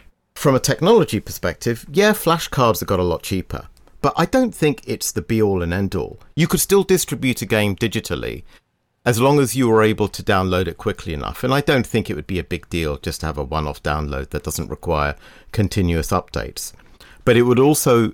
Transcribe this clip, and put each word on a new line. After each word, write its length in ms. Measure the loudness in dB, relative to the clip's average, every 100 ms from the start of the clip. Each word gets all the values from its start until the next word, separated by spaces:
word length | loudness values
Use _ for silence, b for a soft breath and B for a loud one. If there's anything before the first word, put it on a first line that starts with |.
| B _ _
from 220 | -2 2 2
a 40 |
technology 600 | 0 0 4 4 4 -2
perspective, 680 | -6 -6 -6 -4 -4 -6 -4
yeah, 240 | 2 2
flashcards 680 | 2 0 0 -2 2 2 2
have 80 | 0
got 100 | 0
a 60 |
lot 180 | 0 -2
cheaper. 460 | -4 -6 -6 -10 -12 -20 -20 -2
But 120 | -2 0
I 100 | 0
don't 260 | 2 0
think 300 | 0 -2 -2 -6
it's 240 | -6 -4
the 100 | -6
be-all 400 | -2 2 2 0
and 100 | -2
end-all. 460 | -2 -2 -4 -6 -10 b
You 140 | -2 0
could 120 | 0
still 220 | 2 2
distribute 600 | 4 2 2 -4 -2 -2
a 40 | -2
game 300 | 0 0 0
digitally 680 | -4 -4 -6 -6 -6 -10 -14 b _ _ _ _
as 160 | -2 2
long 180 | 4 4
as 160 | 2
you 140 | 2 2
were 160 | 4
able 240 | 4 2 -2
to 140 | -4
download 440 | -2 0 2 0 -2
it 120 | -4
quickly 360 | -6 -6 -8
enough. 300 | -8 -8 -6
And 100 | -2
I 60 | 0
don't 260 | 2 0 0
think 240 | -2 -2
it 60 | -8
would 100 | -6
be 140 | -6
a 40 |
big 240 | -6 -8 -6
deal 260 | -4 -4 -4
just 240 | -6 -6
to 60 | -6
have 120 | -6
a 60 |
one-off 400 | -4 -4 -4 -6
download 460 | -4 -4 -4 -6 -6
that 120 | -8
doesn't 260 | -6 -8 -8
require 460 | -8 -4 -2 -2 -4 B B B
continuous 560 | -2 0 0 0 0 0
updates. 640 | -2 -4 -10 -8 -10 -14 -16 b b b b
But 140 | 4 6
it 40 |
would 140 | 6 6
also 520 | 6 4 4 4 4